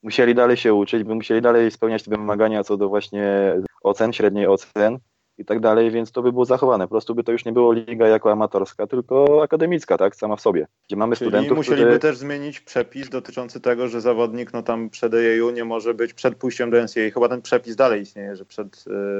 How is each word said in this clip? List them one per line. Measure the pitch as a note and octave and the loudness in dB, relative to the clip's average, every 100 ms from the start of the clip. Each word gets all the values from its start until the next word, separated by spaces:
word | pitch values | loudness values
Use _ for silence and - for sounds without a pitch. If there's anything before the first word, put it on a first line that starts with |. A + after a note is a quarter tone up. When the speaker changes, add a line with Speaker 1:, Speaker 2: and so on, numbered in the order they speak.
Speaker 1:
musieli | A2 - A#2+ | -4 2 4
dalej | A#2+ A#2+ B2 | 4 4 4
się | A#2 | 4
uczyć, | G#2 G2+ A2+ | 2 2 -2
by | G#2 | -2
musieli | A2 - A2+ | -4 -2 0
dalej | A#2+ A#2 A2+ | 4 4 2
spełniać | - A2+ G#2+ | 0 -4 -4
te | - | -4
wymagania | G#2+ G#2 G#2 A2 G#2+ | -6 -2 0 0 0
co | G2 G2+ | -2 -2
do | G2+ | -2
właśnie | G#2 - G2+ G2+ G2 G2 F2+ F#2+ _ | -2 -4 -4 -2 0 0 0 -4 _
ocen, | G2 G2+ A2+ | -2 0 -2
średniej | A2+ G#2+ G2+ G2 | 0 0 2 2
ocen | G2 - G#2 G#2+ B2+ _ _ _ - | 2 0 0 0 -2 _ _ _ -14
i | |
tak | G#2 A2 | -6 -2
dalej, | A2+ A2 A#2 | 2 2 2
więc | A#2 A2+ | 0 -6
to | C3 | -4
by | B2 | -2
było | B2 | 0
zachowane. | B2 B2+ C3 A2 | 0 2 2 2
Po | F2+ | 0
prostu | A2 - | -4 -4
by | A#2 | -4
to | A#2 | -2
już | A#2 | -4
nie | A#2 | -2
było | A#2 A#2+ | 2 4
liga | A2+ A2+ A2+ A2 | 2 -2 0 2
jako | A2 A2 | 4 2
amatorska, | G#2+ G#2+ G2 G2 - G#2 | 0 0 -2 -4 -6 -6
tylko | B2+ A#2+ C3+ C#3+ D3 | -6 -2 2 4 4
akademicka, | D3+ D#3+ D#3+ E3+ - E2+ | 2 0 0 -2 -2 0
tak, | G2 - | 0 -2
sama | G#2+ G#2+ | -6 -2
w | |
sobie. | A2 E2+ D2+ _ - | 0 0 -2 _ -10
Gdzie | G2 | -4
mamy | A2+ A#2 | -2 -2
Speaker 2:
Czyli | A#2 | 0
Speaker 1:
studentów, | G2+ C#3+ D#3 | 0 2 0
Speaker 2:
musieliby | C#3+ D3 | 0 2
Speaker 1:
którzy | A#2 - | 4 4
Speaker 2:
też | D#3 B2 | 2 -2
zmienić | C#3+ C#3+ C#3+ C#3 | -6 -10 -10 -14
przepis | - E3+ - C3+ C3 | -8 -4 -4 -8 -10
dotyczący | B2+ B2 B2 A#2+ A#2+ | -10 -10 -12 -12 -6
tego, | B2+ A#2+ B2 | -2 -2 -2
że | A#2 | -2
zawodnik, | A#2+ A2+ A#2 A#2+ A#2+ | 0 0 0 -4 -10
no | A#2+ | -8
tam | A#2 A2+ A2+ | -4 -4 -6
przed | - A#2 | -6 -2
A | A2+ | 2
A | A#2 A2+ | 2 2
U | A#2 | 0
nie | A#2+ | -2
może | A#2 A#2 A2+ | -6 -6 -4
być, | A2+ A#2 | -4 -6
przed | - B2+ | -4 -4
pójściem | G#2+ C3 - A#2+ | -4 -6 -4 0
do | A#2 | 0
N | A2+ | 0
C | A#2 | -2
A | A2 | -4
A, | |
chyba | B2 A#2+ | 0 0
ten | B2 | -2
przepis | - B2 A#2 G#2+ | -2 -2 -2 0
dalej | A2 G#2+ | 2 0
istnieje, | G2 G#2 G2+ F#2+ | -4 -12 -12 -14
że | |
przed, | G2 - G2+ - - G2+ G2+ G2+ | -14 -14 -14 -16 -12 -8 -6 -6